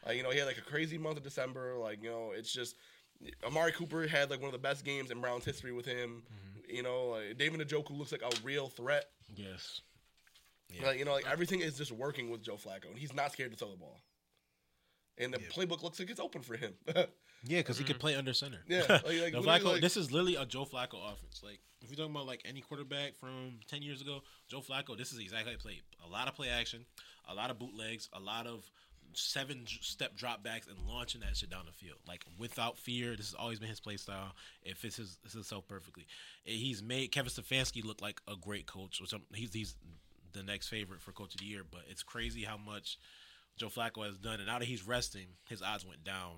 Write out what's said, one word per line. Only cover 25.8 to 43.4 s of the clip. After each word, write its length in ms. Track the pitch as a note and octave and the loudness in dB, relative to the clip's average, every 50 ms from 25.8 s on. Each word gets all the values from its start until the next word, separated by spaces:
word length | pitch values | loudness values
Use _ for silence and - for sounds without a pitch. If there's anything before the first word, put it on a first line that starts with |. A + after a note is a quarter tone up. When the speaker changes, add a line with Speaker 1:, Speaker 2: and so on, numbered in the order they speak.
| - - - - E2+ | -14 -18 -20 -18 -14
Speaker 2:
A 20 | |
lot 220 | E2+ F2+ A2 B2+ C3+ | -6 -4 -2 -2 -2
of 60 | C3 | -2
play 160 | - C#3 B2 | -2 -2 0
action, 340 | A#2+ A#2+ A#2 - - A#2 B2 - _ - - - - - - | 2 2 0 0 -4 -8 -12 -16 _ -18 -16 -16 -20 -18 -12
a 80 | - F#2 | -8 -4
lot 160 | G2+ A2+ B2+ | -2 -2 -2
of 80 | B2+ - | -2 -4
bootlegs, 520 | B2 G2 G2 A2 A2 A2 A#2 A2 - - | -6 -8 -8 -6 -4 -4 -4 -6 -8 -10
a 80 | - G2 | -10 -10
lot 260 | F#2+ G2+ A2 A#2 A#2 | -6 -4 -4 -4 -4
of 240 | A#2 A#2 - - - _ - - - - - - C#2 - | -4 -8 -10 -12 -16 _ -20 -20 -20 -20 -20 -20 -6 -4
seven 480 | - - - - C#3 C3+ C3+ C#3+ B2+ A#2+ | 0 0 2 2 0 0 -2 -4 -6 -6
j-, 140 | G#2 G#2 - | -8 -8 -4
step 360 | - - - - C#3 B2+ - | -4 -6 -2 -2 -2 -4 -2
drop 260 | - B2 A#2+ A#2 G#2 | -4 -4 -4 -4 -4
backs 240 | G#2 A2+ A2+ A2+ - | -4 -4 -4 -4 -6
and 120 | - G2 F#2 - | -8 -6 -4 -4
launching 360 | G2+ A#2 A#2+ A#2+ - - A#2+ | -2 -2 -2 -2 -4 -4 -2
that 120 | G#2 G2 F#2 | 0 0 2
shit 140 | - A2 F2 | 2 0 -2
down 160 | F#2 F#2 F2 | -6 -6 -8
the 80 | E2 | -10
field. 240 | E2+ - G2 E2+ D2 - - | -14 -14 -14 -14 -16 -14 -12
Like, 200 | E2 F2 F2 - E2 E2+ F2+ | -12 -10 -10 -10 -14 -8 -6
without 380 | A2+ A#2 - B2+ A#2 A#2+ - - | -6 -4 0 0 0 0 0 -4
fear, 380 | - B2+ B2 A#2+ A#2+ A#2+ A#2 | -4 -2 -2 0 0 -2 -2
this 120 | G#2 G#2+ G#2 | -4 -4 -6
has 40 | - | -4
always 240 | - A#2 A#2 A2+ G#2 | -4 -4 -4 -4 -4
been 120 | A2 A2 | -6 -6
his 100 | G#2+ - | -6 -6
play 160 | - G#2+ G#2 | -6 -6 -6
style. 380 | F#2+ - - G2 F#2+ G2 F#2+ F#2+ - - - - - | -6 -6 -6 -6 -6 -6 -8 -10 -12 -16 -18 -18 -12
It 140 | - F2+ F#2 | -10 -8 -8
fits 200 | - - A2 - | -6 -6 -6 -6
his, 220 | - A2+ F#2 F2 - - G#2+ | -6 -8 -10 -12 -14 -14 -10
his 140 | G#2+ A2+ G2 | -10 -8 -8
self 200 | - A2 G2 - | -6 -8 -8 -8
perfectly. 400 | - G2+ F#2+ F2+ F2+ - F2+ D2+ - - - - - - - _ | -8 -12 -12 -12 -14 -18 -18 -16 -14 -14 -14 -14 -16 -18 -14 _
And 120 | - A2+ | -4 -2
he's 260 | A2 A#2 C3+ A#2+ G2 | 0 0 0 0 -2
made 280 | G#2 A2+ B2+ C3 C3+ A#2+ | -2 0 0 0 2 2
Kevin 200 | - C#3+ B2+ B2 | 2 2 2 0
Stefanski 520 | - - G#2 - C3+ C3 C3 - - A#2+ | -2 -4 0 4 4 4 4 4 0 -2
look 200 | G#2+ A2 G#2+ - | -4 -4 -4 -4
like 180 | G2 G#2 G2+ - _ - | -4 -4 -4 -6 _ -8
a 80 | G#2 | -8
great 300 | F#2 E2+ G2+ G#2 G2 - | -6 -4 -4 -4 -4 -4
coach. 340 | - - G2 F#2+ F#2+ - - | -8 -10 -10 -8 -4 -4 -4
Which 140 | F#2+ F2+ - | -2 -2 -4
I'm, 80 | G#2 - _ G2 | -6 -6 _ -8
he's, 200 | G#2 A#2+ A#2+ - | -6 -6 -4 -2
he's 220 | A2 G#2+ - - - - E2+ E2+ - - - - - - E2+ E2 | -2 -2 -4 -6 -10 -14 -16 -18 -18 -20 -20 -20 -20 -20 -12 -10
the 80 | G2+ | -8
next 260 | F#2+ G2 G2+ F#2+ - - | -4 -2 -2 -2 -2 -2
favorite 320 | A#2 A2 G#2 F#2 F#2+ E2 | -2 -2 -2 -4 -8 -12
for 120 | - G2+ | -12 -12
coach 200 | F#2+ - G2+ F2 - | -10 -10 -10 -8 -8
of 60 | - | -8
the 60 | G2+ | -8
year, 160 | G2+ G#2 G2 F#2 D2+ | -6 -8 -8 -8 -10
but 160 | - F2+ D2+ C2+ | -12 -14 -12 -12
it's 140 | G2 - | -10 -10
crazy 400 | - - - A#2+ A#2 A#2 A2+ A#2 G#2 | -10 -6 -4 -2 -2 -2 -2 -4 -4
how 140 | G2+ A2 G#2 | -4 -4 -6
much 400 | G#2 G#2 G#2 G2+ - - - - - - - - - - - - | -6 -8 -8 -6 -6 -6 -8 -8 -10 -20 -20 -20 -20 -20 -20 -20